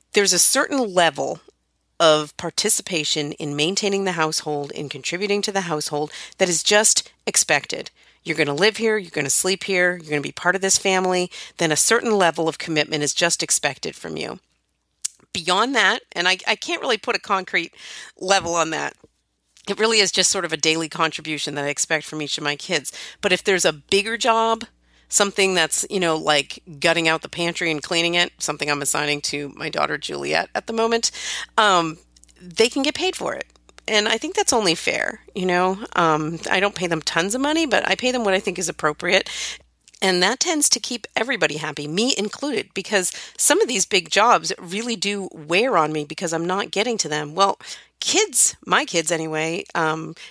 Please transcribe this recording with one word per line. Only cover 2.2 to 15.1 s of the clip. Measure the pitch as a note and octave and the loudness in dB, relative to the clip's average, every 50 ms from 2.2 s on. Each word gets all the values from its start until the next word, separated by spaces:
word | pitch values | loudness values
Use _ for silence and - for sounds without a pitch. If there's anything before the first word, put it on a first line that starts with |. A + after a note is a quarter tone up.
| D3+ D3 - | 2 -2 -8
participation | - - E3+ - - - A3 - - - - F#3 D#3+ D3+ - - D#3 D3 D3 | -8 -8 -6 -4 -2 2 2 2 0 0 -2 -4 -4 -2 -2 -2 -2 -2 -4
in | - - - D3 C#3+ | -6 -6 -6 -4 0
maintaining | D3 D3+ E3+ G3 G3 G#3+ G3 G3 G3 G3 | 0 0 2 2 0 0 0 0 0 0
the | F#3+ | -2
household, | F3 E3+ D#3+ D#3 D#3 - - D#3 D3+ C#3+ C#3+ C#3+ | 0 0 0 0 0 -4 -4 -4 -4 -4 -6 -8
in | - - D3+ C3+ | -8 -8 -10 -10
contributing | - C3+ - - E3+ F3+ G#3 G3+ G3+ G3+ | -10 -10 -8 -8 -6 -4 -2 -2 -2 -2
to | G3 - | -2 -2
the | F#3+ G3 | -2 -2
household, | F#3 E3+ E3 D3+ C#3+ - D3+ D3 D3+ D3 - - - - - - | -2 -2 -4 -4 -4 -4 -4 -4 -4 -6 -8 -14 -16 -10 -2 0
that | G3 F3+ | 0 2
is | E3+ D3+ | 2 0
just | - - G#3 G#3 A3 A3 - - - - _ _ - | 2 6 6 6 6 6 4 2 -2 -8 _ _ -8
expected. | - - - - - D#3+ C#3+ - - - - - - _ _ _ _ _ _ | -2 0 0 2 4 2 0 0 -2 -10 -10 -10 -12 _ _ _ _ _ _
You're | - E3 D#3+ | -8 -6 0
gonna | D3+ D#3 C#3+ C#3+ | 0 0 0 2
live | D3 F#3+ A3 G3+ G#3 | 2 2 2 2 2
here, | A3+ A3 G#3+ | 0 0 0
you're | G#3+ F#3 E3+ | 0 -2 -4
gonna | - D#3 C#3+ C#3 | -4 -4 -2 0
sleep | - - - F#3 G3 F3+ - | 0 0 2 0 0 -2 -2
here, | - G3 F3+ F3+ F3+ F3+ | -2 0 2 2 2 0
you're | F3 D#3+ D3+ | -2 0 2
gonna | D3+ D3 | 2 2
be | C#3 C#3+ | 2 -2
part | - - - F3 F3+ | -6 -2 0 0 2
of | F#3+ | 2
this | F#3+ F#3+ - - | 2 2 2 2
family, | - G3 F#3+ F#3 F#3+ F#3 F#3 F3+ F3+ F3 - - - - - - | 2 4 2 4 4 2 2 2 0 -2 -6 -14 -16 -12 -4 0
then | F3 D#3+ | 2 2
a | D3+ | 4
certain | D3 - - A3+ A#3 - A#3 | 4 4 4 4 2 2 2
level | G#3+ G3+ F#3 E3+ D#3 - E3 D#3+ | 2 4 4 4 4 2 -2 -2
of | D3 - | -2 -4
commitment | - E3+ D#3+ D3+ D3 - D#3+ D3 | -6 -2 0 0 0 0 -2 -2
is | D3 C#3+ | -2 -2
just | - - F3+ E3+ - - | 0 0 0 0 0 0
expected | E3 - - - - D3 C3+ - - D#2 - | -2 0 -2 0 0 -2 -4 -4 -8 -10 -10
from | - - E2 D#2 | -10 -12 -10 -8
you. | - - - - - _ _ _ _ _ _ _ _ _ _ _ _ - - | -8 -8 -8 -10 -12 _ _ _ _ _ _ _ _ _ _ _ _ -10 -10